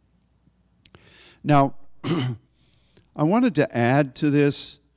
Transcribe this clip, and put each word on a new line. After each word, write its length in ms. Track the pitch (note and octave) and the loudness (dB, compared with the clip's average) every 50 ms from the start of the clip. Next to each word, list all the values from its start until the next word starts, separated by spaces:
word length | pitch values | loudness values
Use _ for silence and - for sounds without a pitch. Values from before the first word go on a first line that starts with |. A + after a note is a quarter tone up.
| _ _ _ _ _ _ _ _ _ _ _ _ _ _ _ _ _ _ - - _ _ - - - - - _ - | _ _ _ _ _ _ _ _ _ _ _ _ _ _ _ _ _ _ -20 -20 _ _ -20 -20 -20 -20 -20 _ -2
Now, 280 | - D3 C#3 C#3 C3+ - - - - | 2 4 4 4 2 0 -6 -14 -18
<clears throat> 140 | - - - | -18 -12 -6
I 1160 | - E3 F3 C3 B2+ A#2 G#2+ _ _ _ _ _ _ _ _ _ _ _ _ _ _ - - D3+ | -4 -4 -2 -4 -4 -6 -8 _ _ _ _ _ _ _ _ _ _ _ _ _ _ -6 -2 0
wanted 320 | D#3 G3 A#3 B3 B3 E3 | 2 2 2 2 0 0
to 200 | D3+ C#3+ - - | 0 -2 -2 0
add 380 | A#2+ A#2 A#2+ C3 C#3+ D3+ C3+ B2 | 0 0 2 2 2 0 0 -4
to 140 | - D#3 D3+ | -4 -2 0
this 480 | C#3+ D3 C#3+ C#3+ C3+ - - - - - _ _ _ | 2 2 2 2 0 -4 -8 -14 -16 -20 _ _ _